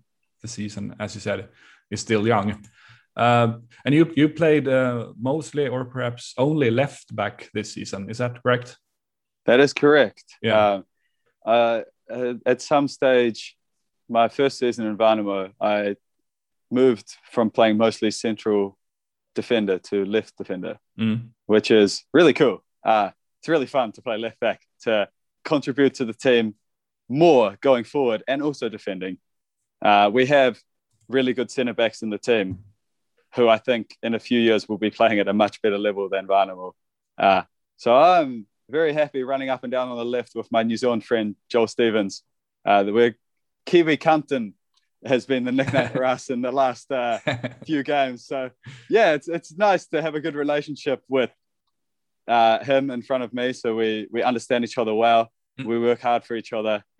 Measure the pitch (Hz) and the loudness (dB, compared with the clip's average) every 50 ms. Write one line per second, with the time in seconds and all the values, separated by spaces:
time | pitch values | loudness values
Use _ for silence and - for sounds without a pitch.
0 | _ _ _ _ _ _ _ _ - 113 - - 104 101 98 101 101 101 - - | _ _ _ _ _ _ _ _ -18 -14 -12 -10 -12 -10 -10 -10 -12 -12 -10 -12
1 | 107 98 - 104 - 104 101 101 98 - _ _ _ _ _ _ _ _ - 120 | -12 -12 -12 -10 -8 -8 -8 -8 -10 -14 _ _ _ _ _ _ _ _ -12 -10
2 | - - 113 104 101 113 117 104 98 107 101 - - _ _ _ _ - - _ | -4 -2 -2 0 0 0 0 0 0 -4 -6 -8 -14 _ _ _ _ -20 -20 _
3 | _ _ _ - 117 120 120 120 117 117 113 - - _ _ - - 127 143 156 | _ _ _ 0 2 4 4 4 2 0 -2 -6 -12 _ _ -8 -2 2 2 4
4 | 165 160 - 135 151 151 156 - 170 156 151 147 131 135 131 131 127 123 123 120 | 2 2 2 2 2 2 2 0 2 2 2 2 2 0 0 0 0 0 -2 -4
5 | 107 - - - 113 143 156 160 143 - - 147 143 127 127 127 127 120 123 127 | -8 -10 -12 -6 -4 -4 -4 -4 -6 -6 -4 -4 -4 -4 -4 -6 -8 -8 -8 -6
6 | 123 123 120 120 - - - 123 127 147 156 151 135 113 110 123 139 139 - - | -6 -6 -8 -10 -16 -10 -4 -2 0 0 2 2 2 2 2 2 0 -2 -4 -12
7 | - _ 117 107 101 101 - - - - - 107 104 - - - 104 - - 98 | -20 _ -6 -6 -6 -6 -6 -10 -18 -10 -8 -8 -8 -8 -10 -12 -12 -10 -10 -10
8 | 98 95 110 113 123 120 120 - - 127 123 120 120 - - _ _ _ _ _ | -10 -10 -6 -6 -6 -6 -6 -4 -2 0 0 0 -4 -12 -20 _ _ _ _ _
9 | _ _ _ _ _ _ _ _ _ - 117 127 143 135 - - 143 143 151 147 | _ _ _ _ _ _ _ _ _ 4 6 6 6 4 2 2 2 4 4 4
10 | 123 98 - - _ _ _ _ - 110 107 107 104 104 101 98 - _ _ _ | 2 0 -4 -12 _ _ _ _ -2 2 2 4 4 2 2 -2 -6 _ _ _
11 | _ _ _ _ _ _ _ _ - 110 113 120 120 117 117 110 - - _ _ | _ _ _ _ _ _ _ _ -2 0 2 2 2 2 0 -4 -6 -10 _ _
12 | _ - 113 123 127 123 123 110 - 127 127 - - - 156 143 143 131 - - | _ -14 -8 -6 -6 -6 -6 -2 -2 -2 -2 -2 0 0 0 0 0 -2 -2 -2
13 | 143 131 131 123 123 117 107 - - - - _ _ _ _ _ _ _ _ _ | 2 2 4 4 2 2 -2 -6 -12 -18 -20 _ _ _ _ _ _ _ _ _
14 | _ - 117 113 117 113 - - 139 135 - - 131 120 113 120 113 107 104 98 | _ -2 0 0 0 2 0 0 -2 -2 0 -2 -2 -2 -2 -2 -6 -6 -2 0
15 | 110 113 113 107 104 101 98 98 95 95 - - 107 104 104 104 104 101 101 - | 2 2 2 2 -2 -4 -4 -6 -6 -8 -8 -6 -4 -2 -2 -2 -2 -4 -6 -8
16 | _ _ _ _ _ _ _ _ _ _ _ _ _ _ 117 123 131 131 117 - | _ _ _ _ _ _ _ _ _ _ _ _ _ _ 0 2 4 4 2 0
17 | - - - - _ _ - 123 110 107 - - 117 110 107 107 113 113 107 - | -6 -16 -20 -20 _ _ -2 -2 0 0 2 2 2 4 4 2 2 0 0 0
18 | 113 107 98 - - 117 107 - - 110 104 101 101 98 - _ _ _ _ _ | -4 -4 -4 -4 -6 -6 -8 -4 -2 0 0 0 0 -2 -6 _ _ _ _ _
19 | _ _ _ _ _ _ _ 117 104 - 123 110 107 101 95 90 - - 104 101 | _ _ _ _ _ _ _ -10 -4 -2 -2 0 0 0 -2 -4 -4 -4 -4 -2
20 | 98 98 107 110 104 - _ - 98 - 95 92 90 82 - - _ _ _ - | -2 0 -2 -2 -4 -4 _ -16 -12 -10 -10 -10 -10 -12 -12 -14 _ _ _ -4
21 | 110 110 107 117 120 - _ _ _ - 107 107 - - 117 107 101 98 - - | -4 -2 -2 -4 -6 -12 _ _ _ 2 2 2 4 4 6 6 6 4 2 -4
22 | - _ - 147 175 151 123 - 151 120 92 - _ _ _ _ - - 110 107 | -6 _ 4 4 6 6 4 4 2 0 0 -4 _ _ _ _ -2 0 0 0
23 | 101 92 - _ _ _ _ _ - - 165 156 131 117 - 139 123 107 101 - | 0 -2 -6 _ _ _ _ _ -4 -2 -2 -2 -2 -2 -4 -4 -4 -4 -8 -12
24 | _ 127 110 107 117 113 - _ 120 110 95 - _ _ _ _ - 117 110 104 | _ -8 -8 -6 -8 -10 -8 _ -4 -4 -4 -6 _ _ _ _ -4 -2 0 0
25 | 98 - _ _ _ _ _ _ - - 156 139 - 143 123 143 139 127 - - | -2 -4 _ _ _ _ _ _ -6 -4 -4 -2 -2 -4 0 2 2 2 0 -2
26 | 131 110 107 - - 135 123 120 110 107 104 _ _ _ _ _ _ _ _ _ | -6 -8 -6 -2 0 2 2 2 2 -2 -6 _ _ _ _ _ _ _ _ _
27 | _ - 123 147 165 170 151 123 110 98 95 - - 139 131 120 110 - - 147 | _ -6 0 2 4 6 6 6 4 2 -2 0 2 2 2 2 0 -2 -4 -2
28 | 135 120 110 104 - - 135 139 143 151 139 - 127 110 101 104 - 104 95 90 | 0 0 -2 -2 -2 -4 -4 -2 -4 -4 -6 -6 -8 -8 -8 -8 -8 -10 -8 -6
29 | 92 95 90 - _ _ _ _ _ _ _ _ _ _ _ _ - 107 104 101 | -8 -10 -10 -12 _ _ _ _ _ _ _ _ _ _ _ _ 2 4 6 6
30 | 104 104 104 127 131 131 147 139 131 127 107 - _ _ _ _ _ _ _ _ | 4 4 4 2 2 4 4 4 4 2 0 -4 _ _ _ _ _ _ _ _
31 | _ - 117 135 131 127 117 123 120 107 - - 127 120 104 - 113 110 - - | _ -4 -2 0 0 0 -2 -2 -6 -4 -4 -4 -4 -2 -2 -2 -2 -2 -2 -6
32 | 113 110 104 101 - - 120 110 95 95 90 90 - _ _ _ _ _ _ _ | -8 -8 -8 -4 -2 0 0 0 0 -4 -8 -12 -16 _ _ _ _ _ _ _
33 | _ _ _ _ _ _ - 131 120 113 110 107 - 127 123 113 104 - - _ | _ _ _ _ _ _ -2 2 4 4 4 2 2 -2 -4 -4 -6 -10 -12 _
34 | - 117 113 107 - - 123 120 117 113 110 104 - - 107 92 110 104 - - | -6 -4 -4 -6 -4 -2 0 2 4 4 2 2 0 -4 -6 -4 -4 -4 0 2
35 | 117 113 110 104 98 98 98 104 104 101 - - - 110 101 101 104 104 98 98 | 2 2 2 2 0 0 2 2 0 0 0 -2 -2 -2 0 0 -2 -2 -2 -2
36 | 98 90 95 95 95 95 98 98 98 95 92 92 90 92 - _ _ _ _ _ | -4 -4 -4 -6 -2 0 2 2 2 0 -4 -10 -14 -16 -16 _ _ _ _ _
37 | _ _ _ - - 98 92 92 90 _ _ _ _ _ _ _ - 117 120 131 | _ _ _ 0 2 2 2 2 0 _ _ _ _ _ _ _ 0 4 6 6
38 | 156 175 185 175 151 131 123 113 104 _ _ _ _ _ 123 156 165 151 147 156 | 6 6 6 4 2 0 -6 -12 -14 _ _ _ _ _ -4 -2 -2 0 0 -2
39 | 151 143 - 135 127 127 135 135 135 131 131 123 - 123 127 127 127 127 123 120 | -4 -2 -4 -6 -4 -4 -4 -4 -4 -6 -6 -6 -6 -6 -4 -4 -4 -6 -6 -8
40 | 117 120 123 123 117 - - 113 110 - 117 117 113 117 113 110 127 123 120 110 | -6 -4 -4 -6 -6 -8 -10 -12 -8 -2 0 0 0 0 -2 0 0 0 0 -2
41 | - - 120 113 107 104 98 - _ - - 117 113 107 - - 120 113 107 110 | -2 -2 -2 -2 -2 -4 -8 -10 _ -2 0 0 0 0 0 0 0 2 2 0
42 | 101 95 - - - _ _ _ _ _ _ _ - 98 101 101 98 104 101 117 | -2 -4 -8 -14 -20 _ _ _ _ _ _ _ 0 2 2 4 2 2 2 2
43 | 120 120 113 _ _ _ _ _ _ _ _ _ _ - 190 175 165 160 151 - | 2 2 0 _ _ _ _ _ _ _ _ _ _ 2 2 2 4 2 0 0
44 | - 160 156 156 151 - 143 127 113 101 - _ _ _ _ _ _ _ _ _ | 2 2 0 0 0 -4 -4 -4 -4 -8 -12 _ _ _ _ _ _ _ _ _
45 | - 113 131 123 - - 135 127 123 123 127 135 135 139 - 135 123 117 - 127 | -2 0 0 0 0 -2 -2 -2 -2 -2 -2 -2 -2 0 0 -2 -2 -2 -2 -2
46 | 127 131 127 123 - - 131 120 127 123 123 139 135 127 120 - - - 139 127 | -2 -2 -2 -4 -6 -8 -6 -4 -4 -2 0 0 0 0 -2 -6 -10 -8 -6 -4
47 | 120 120 113 107 - 156 135 120 120 120 - - - - 160 143 131 147 147 143 | -2 -2 -4 -4 -4 -6 -6 -6 -8 -10 -12 -14 -8 -4 -4 -4 -2 0 0 0
48 | 135 131 123 117 - - 147 135 131 123 - _ _ 127 - - - - 175 220 | 0 -2 -4 -10 -12 -10 -8 -8 -8 -10 -12 _ _ -20 -20 -20 -4 0 2 4
49 | 220 175 151 139 - 165 165 165 - - 156 170 208 208 190 175 - - - 151 | 4 4 2 0 -4 -6 -8 -8 -10 -12 -4 0 2 2 2 0 -2 -4 -6 -4
50 | 151 160 147 151 139 165 143 147 143 147 147 147 147 156 143 - - 147 131 - | -4 -4 -6 -6 -6 -6 -6 -4 -2 -2 -2 -2 -4 -6 -12 -8 -6 -4 -4 -4
51 | _ - 131 131 120 - _ _ _ _ _ _ _ _ _ _ _ _ _ _ | _ -2 -2 0 0 -2 _ _ _ _ _ _ _ _ _ _ _ _ _ _
52 | _ _ _ _ _ - 120 117 117 113 113 - 110 135 135 135 135 135 127 120 | _ _ _ _ _ 0 2 4 4 4 2 2 0 0 0 2 0 -2 -6 -8
53 | 113 - 135 127 123 107 123 123 123 127 123 - - 120 110 113 113 110 110 107 | -6 -4 -4 -4 -4 -6 -6 -4 -4 -4 -4 -4 -4 -4 -2 0 0 -2 -2 -4
54 | 104 - 113 120 - 123 123 117 - - 131 120 120 110 - 127 117 110 107 110 | -6 -6 -4 -2 -2 0 -2 -2 -2 -2 -2 -2 -2 -4 -4 -4 -2 -2 0 2
55 | 117 117 117 113 117 117 _ _ _ _ _ - 135 110 117 117 117 120 120 - | 4 4 4 4 2 0 _ _ _ _ _ -10 -6 -4 -2 0 0 0 0 0
56 | - 120 120 117 - - 120 113 - - 120 110 107 110 107 104 - _ _ | 0 -2 -2 -2 -4 -6 -10 -10 -10 -8 -8 -6 -4 -4 -4 -4 -6 _ _